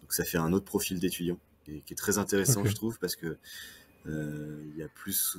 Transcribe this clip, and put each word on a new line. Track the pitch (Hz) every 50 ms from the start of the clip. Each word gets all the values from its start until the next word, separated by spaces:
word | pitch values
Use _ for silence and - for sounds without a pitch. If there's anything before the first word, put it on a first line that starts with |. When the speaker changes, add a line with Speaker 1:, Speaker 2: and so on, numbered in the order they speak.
Speaker 1:
Donc | - - -
ça | - 85
fait | - - 85
un | 82 80 87
autre | 95 95
profil | - - 98 - - 95 87
d'étudiant | 90 90 87 - 87 85 87 - - _ _ _ -
qui | - 76
est, | 76
qui | - - 85
est | -
très | - - 95 104
intéressant, | 98 - - 98 95 90 127 101
Speaker 2:
Ok. | 101 101
Speaker 1:
je | 101
trouve, | - 110 113 117 -
parce | - 90 - -
que, | 82 82 76 - - - - - - - - - - - - - - 78
euh, | 78 76 76 76 76 76 73 76 76 76 76 76
il | 76 80
y | 78
a | 73
plus, | - - - - 98 - - - -